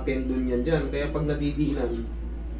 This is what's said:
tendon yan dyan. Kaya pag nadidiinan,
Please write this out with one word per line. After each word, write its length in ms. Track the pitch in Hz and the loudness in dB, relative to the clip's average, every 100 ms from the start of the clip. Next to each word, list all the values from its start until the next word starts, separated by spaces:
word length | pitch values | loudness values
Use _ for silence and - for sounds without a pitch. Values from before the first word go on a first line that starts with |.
tendon 420 | 135 131 127 127 | 0 0 0 0
yan 180 | 127 123 | 2 2
dyan. 220 | 143 156 151 | 4 2 2
Kaya 200 | 143 151 | 0 -2
pag 160 | 151 | 0
nadidiinan, 800 | 147 143 147 143 151 127 120 117 113 - - - - - | 0 0 0 2 2 2 0 -2 -4 -6 -6 -6 -6 -6